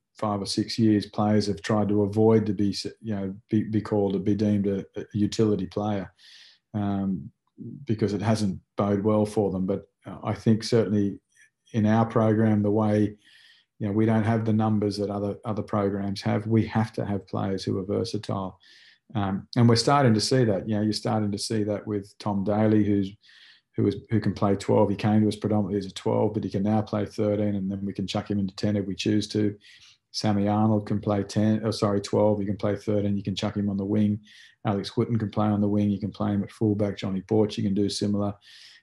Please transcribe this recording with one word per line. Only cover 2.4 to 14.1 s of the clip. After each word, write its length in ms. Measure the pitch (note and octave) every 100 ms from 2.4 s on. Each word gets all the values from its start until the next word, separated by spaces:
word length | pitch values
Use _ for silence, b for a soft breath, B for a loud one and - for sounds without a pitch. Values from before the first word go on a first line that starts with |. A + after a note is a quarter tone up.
| G#2
to 80 |
be, 220 | G2 G2+ G2 - -
you 140 | A2 G2+
know, 180 | G2 G2 -
be, 140 | A2
be 160 | G#2 G#2+
called 360 | G#2 G#2+ G2 F#2+
or 40 |
be 160 | G2 G2+
deemed 320 | G#2+ G#2 G2
a, 180 | G2 - G#2
a 80 | -
utility 520 | G#2 G#2 - A2 G2 F#2
player, 480 | G#2+ G#2 G2+ F2 B B B B B _
um, 560 | G#2+ G2+ G2 G2 F2+ C#2 - _ - A#2 A#2+ -
because 280 | - G2
it 80 | G2+
hasn't 380 | G#2 A2 G#2 F2 - -
bode 240 | G2+ G2+
well 240 | G#2+ G#2+ G#2
for 260 | - G2
them. 140 | F#2 F#2+
But, 240 | G2 - _ -
uh, 140 | F#2
I 100 | A#2
think 300 | G#2 - G#2+
certainly 560 | - A#2 F#2+ G#2 G2+ - _ b b _ _
in 120 | A#2 G#2+
our 200 | A2 A#2
program, 560 | A#2 A2 G#2+ A2 G#2+
the 100 | G#2
way, 460 | G#2 G#2+ G#2+ G#2 - b b b b b -
you 80 | G#2+
know, 60 |
we 120 | G#2
don't 200 | A2+